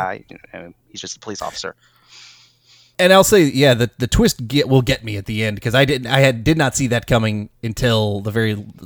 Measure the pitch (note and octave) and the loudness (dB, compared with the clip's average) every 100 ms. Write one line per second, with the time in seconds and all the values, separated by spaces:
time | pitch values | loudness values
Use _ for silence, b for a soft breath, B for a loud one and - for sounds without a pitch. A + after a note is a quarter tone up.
0 | F#2 G2+ - F2 - F2+ F2 - _ - | -4 -8 -16 -20 -20 -20 -20 -20 _ -16
1 | F#2 - - G2+ E2+ - F2+ - b b | -16 -14 -14 -12 -12 -12 -14 -16 b b
2 | b b b b b b b b b - | b b b b b b b b b 0
3 | F3+ F#3+ - G#3 D3 C3 C#3+ A#2+ A#2 - | 4 6 6 4 4 2 2 2 0 -4
4 | B2 - A3+ - A2+ C#3+ - C3+ A#2+ C3 | 0 2 2 0 -4 -2 2 0 0 -4
5 | A2+ G2+ F#2+ G#2+ A2 G2+ A#2+ B2+ C#3 C3 | -6 -8 -6 -4 -4 -4 0 2 2 0
6 | B2+ C3+ C3+ A#2 A2+ D#3+ C3+ - C3 A#2 | 0 2 2 2 0 0 0 -2 -2 -2
7 | - A#2+ A2 G#2+ G#2+ _ A#2 G#2+ B2 A2 | 0 0 0 -4 -8 _ -10 -2 0 0
8 | G#2+ G2+ G#2 G#2+ A2 G#2 G#2 - | 0 -4 -4 -2 -2 -4 -8 -18